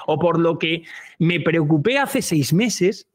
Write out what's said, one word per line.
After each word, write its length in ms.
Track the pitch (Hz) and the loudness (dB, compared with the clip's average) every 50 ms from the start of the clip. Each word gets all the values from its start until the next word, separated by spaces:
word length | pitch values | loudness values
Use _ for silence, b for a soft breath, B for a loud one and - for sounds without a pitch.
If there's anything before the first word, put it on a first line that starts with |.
| B | B
o 120 | - 156 151 | -4 -2 0
por 180 | 175 170 165 165 | 0 2 2 2
lo 180 | 165 165 156 | 2 0 0
que 280 | 165 170 160 165 160 165 B B B B B B - | -2 -2 -4 -4 -4 -8 B B B B B B -2
me 220 | 165 165 175 165 | 0 0 0 0
preocupé 580 | 139 170 160 165 151 147 160 151 - 226 262 285 | 0 0 0 0 2 2 2 2 2 2 0 0
hace 240 | 269 269 - 254 | 0 0 -2 -4
seis 300 | - - 170 151 135 - | -2 0 0 0 0 2
meses, 560 | 151 180 240 233 - - 175 190 226 - - _ | 2 2 2 0 0 0 0 0 0 -2 -10 _